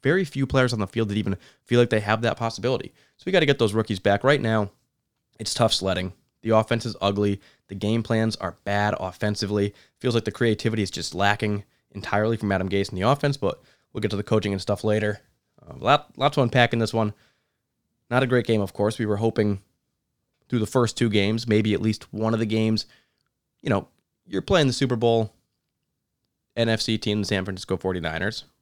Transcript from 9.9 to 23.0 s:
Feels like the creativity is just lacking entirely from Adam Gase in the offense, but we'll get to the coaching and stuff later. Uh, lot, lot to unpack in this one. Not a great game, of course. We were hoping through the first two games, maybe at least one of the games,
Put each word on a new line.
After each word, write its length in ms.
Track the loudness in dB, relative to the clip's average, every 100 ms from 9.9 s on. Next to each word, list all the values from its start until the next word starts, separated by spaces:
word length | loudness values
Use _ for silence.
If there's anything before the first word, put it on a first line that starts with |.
| _
Feels 140 | -2
like 100 | 0
the 80 | -2
creativity 500 | -2 0 0 -2 -2
is 80 | -4
just 240 | -4 -8
lacking 500 | -2 0 0 -2 -4 -8 _ _
entirely 440 | -14 -4 0 0 0
from 160 | 0
Adam 160 | 0 0
Gase 220 | -2 -2
in 60 | -2
the 120 | 0
offense, 300 | 0 0 -2
but 240 | -4 -4 _ _ _
we'll 80 | -6
get 80 | -4
to 80 | -4
the 40 |
coaching 300 | 0 0 0
and 80 | -4
stuff 240 | -4 -2
later. 360 | 0 0 0 -4 _ _ _ _ -20
Uh, 100 | -6
lot, 320 | 2 2 0 -2
lot 160 | 0
to 80 | 2
unpack 320 | 2 4 4
in 40 | 2
this 140 | 0
one. 220 | 0 -2 -4 _ _ _ _ _ _ _ _ _
Not 120 | 0
a 40 | 2
great 200 | 0 2
game, 140 | 0
of 140 | 0
course. 240 | 0 -2 0
We 80 | -2
were 100 | 0
hoping 460 | 0 0 0 -2 _ _ _ _ _ _ _ _ _
through 80 | -4
the 80 | 0
first 320 | 0 0 0
two 100 | 0
games, 400 | 2 0 -2 0
maybe 240 | 2 2
at 80 | 0
least 320 | 0 -2 -8
one 220 | -6 -2
of 60 | -2
the 40 |
games, 400 | 0 0 0 0 -4 _